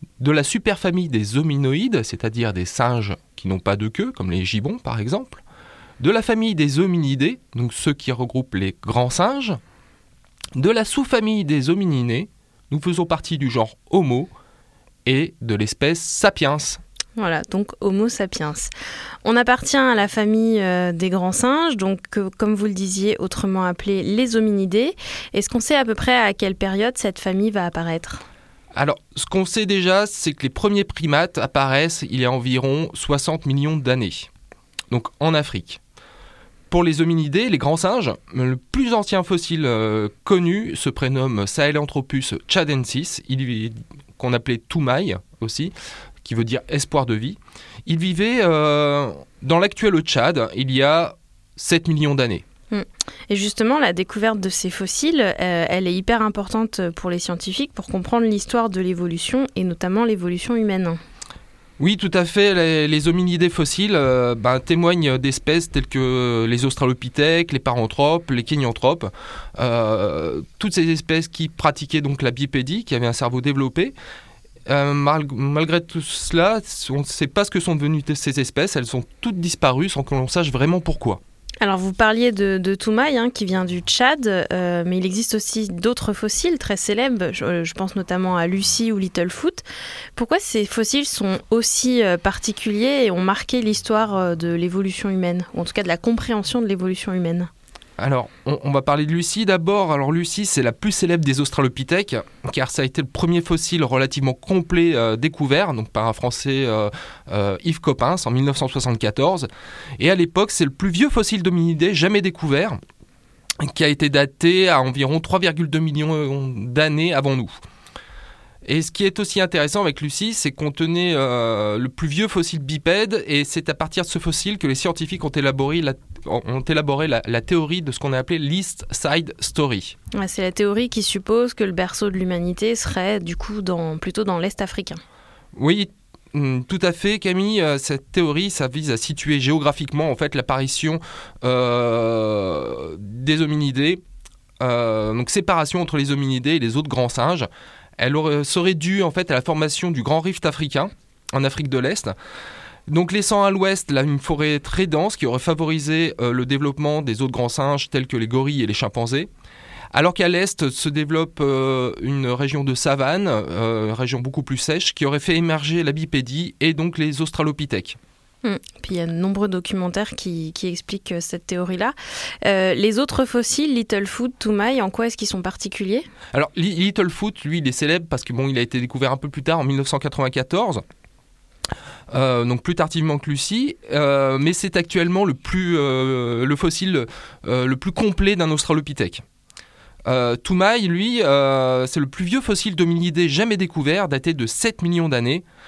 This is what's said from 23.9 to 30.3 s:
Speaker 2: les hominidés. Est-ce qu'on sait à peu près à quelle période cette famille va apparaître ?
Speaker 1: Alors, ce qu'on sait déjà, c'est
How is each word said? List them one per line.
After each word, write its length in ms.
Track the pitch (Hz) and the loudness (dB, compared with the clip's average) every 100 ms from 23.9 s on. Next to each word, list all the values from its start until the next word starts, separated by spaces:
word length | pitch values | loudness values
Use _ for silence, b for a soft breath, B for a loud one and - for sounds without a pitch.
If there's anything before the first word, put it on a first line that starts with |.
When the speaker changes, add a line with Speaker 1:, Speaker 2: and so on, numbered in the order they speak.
| 196 | -2
Speaker 2:
les 340 | 180 208 254 226 | 0 0 2 2
hominidés. 580 | 220 202 190 202 269 392 B B B | 2 2 2 2 0 -2 B B B
Est-ce 160 | 196 202 | -4 -2
qu'on 120 | 240 | 0
sait 160 | - 294 | 2 2
à 80 | |
peu 100 | 247 | 2
près 220 | 214 - 247 | 0 2 4
à 180 | 214 | 4
quelle 220 | 202 196 190 | 2 -2 -2
période 420 | 196 196 226 254 | -2 0 0 0
cette 200 | 208 180 | -4 -4
famille 320 | 196 190 214 | -2 0 2
va 140 | 208 | 0
apparaître ? 580 | 175 165 165 165 - - B B B B B - | -2 -2 -2 -4 -6 -14 B B B B B -2
Speaker 1:
Alors, 220 | 143 - _ | 0 -2 _
ce 100 | - | -10
qu'on 200 | - 190 | -4 -2
sait 220 | 185 - 208 | 0 0 0
déjà, 380 | 196 180 190 | 2 4 4
c'est 280 | 208 - 165 | 2 -2 -4